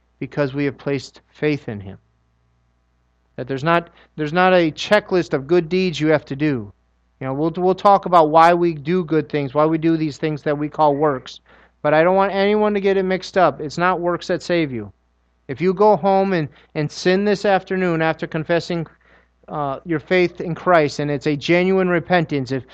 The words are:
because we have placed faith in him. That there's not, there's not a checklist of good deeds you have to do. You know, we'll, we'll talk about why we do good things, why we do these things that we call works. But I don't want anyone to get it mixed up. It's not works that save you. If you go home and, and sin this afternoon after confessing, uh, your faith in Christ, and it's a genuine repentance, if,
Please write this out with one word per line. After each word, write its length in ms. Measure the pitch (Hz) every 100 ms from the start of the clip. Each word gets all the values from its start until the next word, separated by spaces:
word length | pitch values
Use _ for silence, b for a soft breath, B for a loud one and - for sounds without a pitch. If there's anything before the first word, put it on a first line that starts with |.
| _ _
because 360 | 135 - 143
we 100 | 139
have 120 | 143 139
placed 440 | - 139 123 - _
faith 400 | _ 151 143 -
in 100 | 104
him. 180 | 95 95 _ _ _ _ _ _ _ _ _ _ _ _ _ -
That 100 | 127
there's 160 | 135
not, 280 | 151 170 170 b b -
there's 160 | 151
not 200 | 170 185
a 180 | 185 165
checklist 640 | 151 - 208 202 185 165
of 120 | 147 135
good 220 | 180 160
deeds 320 | 185 185 143
you 80 | 156
have 160 | 151
to 100 | -
do. 380 | 135 151 131 101 - _ _ _ _
You 80 | 135
know, 40 |
we'll, 200 | 135 160 165
we'll 200 | 180 185
talk 300 | 202 196 185
about 240 | 175 156
why 240 | 160 165
we 200 | 175 175
do 300 | 156 139 185
good 240 | 160 156 151
things, 260 | 151 139
why 100 | 143
we 140 | 156 160
do 180 | 160 165
these 220 | 156 131
things 240 | 156 151
that 160 | 156 147
we 100 | 151
call 280 | - 151 143
works. 420 | 156 131 - - b b b _
But 120 | 147
I 80 | 151
don't 140 | 170 190
want 160 | 196
anyone 420 | 190 202 214 208
to 60 | 202
get 160 | 196 196
it 80 |
mixed 340 | 185 185 - 190
up. 220 | 165 127
It's 180 | 147 165
not 220 | 180 180
works 260 | 175 170 -
that 160 | 175
save 300 | - 175 151
you. 200 | 120 104 - _ _ _ _ -
If 140 | 127
you 120 | 180
go 240 | 185 214 190
home 360 | 196 190 196
and, 160 | 180 147 b b
and 160 | 160 147
sin 340 | - 185 185
this 200 | 202 196
afternoon 580 | 214 190 185 190 185 165
after 240 | 160 156 165
confessing, 580 | 160 151 170 - 175 156 _ b b b _ -
uh, 300 | 156 143 135 180
your 120 | 156
faith 440 | - 185 175 -
in 120 | 170
Christ, 440 | 165 - 175 147 -
and 120 | 147
it's 160 | 143 156
a 80 |
genuine 540 | 143 - 175 185 190 180
repentance, 640 | 175 170 180 151 143 123
if, 120 | 135 -